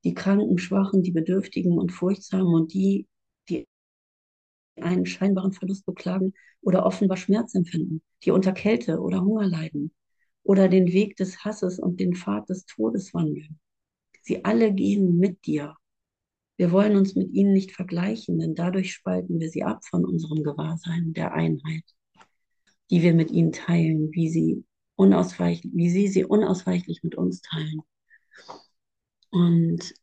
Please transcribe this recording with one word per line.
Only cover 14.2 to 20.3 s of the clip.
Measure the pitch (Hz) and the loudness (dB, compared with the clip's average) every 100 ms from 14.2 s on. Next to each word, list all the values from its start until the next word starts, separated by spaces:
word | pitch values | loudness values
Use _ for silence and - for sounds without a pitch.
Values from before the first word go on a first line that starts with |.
Sie | - - | -8 -4
alle | 190 226 220 | 0 2 2
gehen | 196 202 202 190 175 | 2 0 2 2 4
mit | 190 180 - | 2 -2 -6
dir. | 151 147 - _ _ _ _ _ _ _ - | -6 -6 -16 _ _ _ _ _ _ _ -2
Wir | 180 | 2
wollen | 185 214 202 | 4 4 4
uns | 190 190 | 2 0
mit | 185 | -2
ihnen | 190 196 | 2 4
nicht | 190 190 | 4 0
vergleichen, | - 180 170 190 226 - 165 | -12 -6 -4 -4 -4 -4 -2
denn | 165 160 | -2 -2
dadurch | 175 190 185 | -2 -2 -4
spalten | - 190 180 180 170 | -8 -4 -4 -2 -4
wir | 160 | -4
sie | - | -4
ab | - - - | -4 -6 -4
von | 175 180 | -2 0
unserem | 170 160 | -2 -2